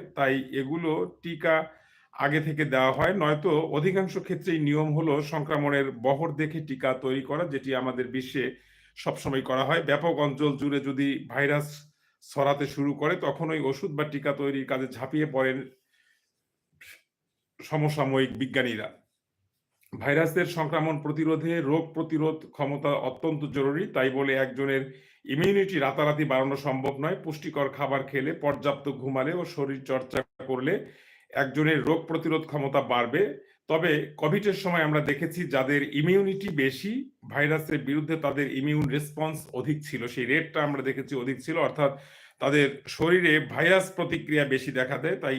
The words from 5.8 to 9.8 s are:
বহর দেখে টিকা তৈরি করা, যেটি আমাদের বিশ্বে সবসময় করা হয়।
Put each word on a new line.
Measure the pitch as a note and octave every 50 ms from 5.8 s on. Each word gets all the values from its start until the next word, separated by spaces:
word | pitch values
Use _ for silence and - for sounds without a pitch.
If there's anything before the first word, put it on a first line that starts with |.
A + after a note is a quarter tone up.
| C#3 C3+
বহর | B2+ A#2+ A2+ C3 C#3 C3+ D#3+ E3 D3
দেখে | C#3 D#3 D3+ D#3 D#3+
টিকা | D3 - C3+ C3 - C3 B2+
তৈরি | B2+ - C3 C3 C3+ C3
করা, | - C#3+ D3+ F3
যেটি | E3+ C#3 C3+ - C3+ C3
আমাদের | B2+ B2+ B2+ B2 B2 B2+ A#2+
বিশ্বে | A#2+ C3 B2 B2+ - C#3 A#2+ B2+ - - _ _ _ _ _ _ _
সবসময় | - - E3+ - - - - C3+ C3+ B2+
করা | C3 C3 B2+ C3+
হয়। | C3 D#3 E3+